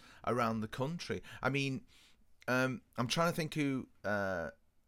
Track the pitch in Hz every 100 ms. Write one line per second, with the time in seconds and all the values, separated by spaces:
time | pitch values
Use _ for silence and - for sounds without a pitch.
0 | - - - 117 117 113 110 - 135 175
1 | - 92 - - 127 139 139 131 - -
2 | - - - - - 127 131 127 - -
3 | 120 165 170 170 156 156 143 131 - -
4 | 98 104 98 92 80 - _ _